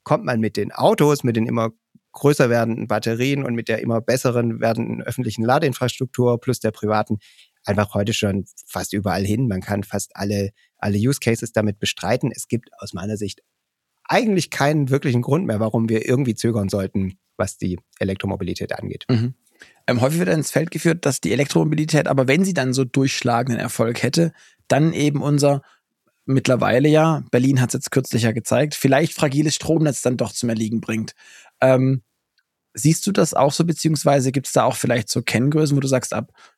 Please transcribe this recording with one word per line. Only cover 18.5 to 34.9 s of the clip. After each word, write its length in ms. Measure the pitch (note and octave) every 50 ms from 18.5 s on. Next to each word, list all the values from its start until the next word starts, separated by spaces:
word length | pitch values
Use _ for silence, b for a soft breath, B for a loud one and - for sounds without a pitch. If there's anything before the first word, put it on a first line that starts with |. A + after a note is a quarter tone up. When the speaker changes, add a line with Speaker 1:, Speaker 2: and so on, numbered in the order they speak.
| F#2 - G2 - -
Speaker 1:
angeht. 280 | - - - - - - -
Speaker 2:
Mhm. 240 | C3 A2 A#2 A#2+ B2+ _ _ b b b b b b b b
Ähm, 120 | - B2+ A#2+
häufig 200 | A#2+ C3+ D#3 E3+
wird 100 | F3+ F#3
ins 220 | F3 D#3+ C3+ -
Feld 200 | - C#3 D#3+ E3+
geführt, 340 | - D#3+ - E3+ D#3+ F3 -
dass 160 | C#3+ C3 -
die 120 | - - G2+
Elektromobilität, 760 | - C#3+ C#3 - D#3+ D#3+ D#3 D#3 D#3 D#3 D#3 D#3 D3+ -
aber 200 | - C#3 C3+ C3
wenn 180 | B2 C3+ E3+ F#3+
sie 80 | G3 F3+
dann 200 | C#3+ B2+ C3 B2
so 120 | C3 C3+
durchschlagenden 720 | A#2 - C#3 C3+ C3+ - - - B2 A#2+ A#2 A#2+ C3 A#2 A2
Erfolg 440 | - A#2+ - - A#2+ A2+ A#2+ - -
hätte, 280 | B2 - E3 E3+ D#3+ b b b b b b b
dann 260 | - A#2+ C3+ D3+ E3 -
eben 280 | C3 C#3+ D3 D3 C#3
unser 400 | B2+ D3 D3 C#3+ C#3+ C#3+ C#3+ C#3 b b b b b _ _ _ _ _ _ _ _
mittlerweile 640 | - C3+ C3+ - - B2+ A#2+ - G2 G#2+ B2+ C#3
ja, 360 | D3+ D3+ D#3 D#3 E3 D#3+ C#3+ B2+ -
Berlin 300 | - B2 B2+ C3+ C#3+ B2+
hat's 120 | B2 A2+ -
jetzt 180 | B2+ - -
kürzlich 320 | - C3+ C3 - - A#2+ A2+
ja 80 | A2+
gezeigt, 440 | G#2+ A#2 A2 - - A#2+ C#3+ D3 C#3+
vielleicht 380 | - - C3+ C3+ C3+ E3 - -
fragiles 420 | - D#3 D3 C3 D3 D3+ D#3 -
Stromnetz 460 | - - - D#3+ D#3+ D#3+ D3+ B2 -
dann 160 | - B2+ B2
doch 140 | A#2+ B2 G#2+ -
zum 160 | - - A#2
Erliegen 320 | A2+ A2 A2+ A2 A2+ A2+
bringt. 320 | - - A2+ A2 G#2+ - B B B B B B B B B _
Ähm, 420 | C3 C3 C3 B2+ C3 C3 C3+ B2+ - _ _ _ _ _ _ _ _ _ _ _ _ _ _
siehst 320 | - A2+ D3 D#3+ - -
du 40 | G3+
das 220 | G3 G#3 F#3 D#3 -
auch 200 | - B2+ D3 -
so, 100 | - E3
beziehungsweise 680 | E3+ D#3 - - D#3+ D#3+ C#3+ - C#3+ C#3 C3+ B2+ C3
gibt's 220 | B2+ C#3 B2+ - -
da 100 | C#3 A2+
auch 120 | B2 A#2+
vielleicht 340 | - - B2+